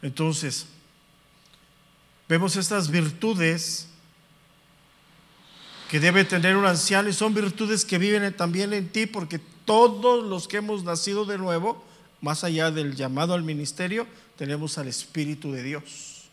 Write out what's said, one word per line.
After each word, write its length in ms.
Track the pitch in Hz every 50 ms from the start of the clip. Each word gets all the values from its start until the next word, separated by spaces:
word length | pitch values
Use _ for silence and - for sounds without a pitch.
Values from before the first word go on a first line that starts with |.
Entonces, 640 | - 143 131 - 160 160 156 151 - 143 120 - - - - - _ _ _ _ _ _ _ _ _ _ _ _ _ _ _ _ _ _ _ _ _ _ _ _ _ _ _ _ _ _
vemos 300 | 165 165 180 190 156 196
estas 340 | 185 165 214 202 185 151
virtudes 960 | 147 175 165 156 147 165 - 220 226 185 170 165 165 170 165 - - - - - - - _ - _ _ _ _ _ _ _ _ _ _ _ _ _ _ _ _ _ _ _ _ _ - _ _ _ _ - - - - - - - - - -
que 120 | - 151
debe 240 | 143 175 175 190 196
tener 320 | - 185 180 165 185 190 196
un 80 | 202
anciano 420 | 196 180 160 - - 196 196 202 208
y 60 | 190
son 200 | - 208 220 214
virtudes 520 | 214 208 196 - - 226 208 220 202 -
que 140 | - 190 175
viven 240 | 180 202 208 208 202
en, 120 | 202 190
también 380 | 196 175 170 170 185 202 202 208
en 160 | 208 190 170
ti, 160 | - 214 220
porque 340 | 220 220 214 175 156 170 160 - - - - -
todos 580 | - 214 220 240 240 214 196 208 247 247 240 226
los 220 | 208 190 180 165 -
que 100 | - 208
hemos 260 | 208 208 214 202 180
nacido 420 | 175 170 160 - 196 196 202 214
de 120 | 196 208 190
nuevo, 460 | 185 185 170 165 170 220 233 - - - - - - - _ _
más 220 | - 143 156 151 -
allá 280 | 180 165 156 160 165
del 240 | 156 156 151 143 135
llamado 380 | 131 135 131 131 139 156 170 180
al 100 | 175 165
ministerio, 640 | 156 156 147 147 147 - - 180 180 190 226 233 233 - - - - _ -
tenemos 400 | 151 139 147 147 156 151 - -
al 100 | 147 131
Espíritu 640 | 117 - - - - 160 151 147 151 147 156 147
de 120 | 139 127 123
Dios. 680 | 131 147 147 - - - - - - - - - -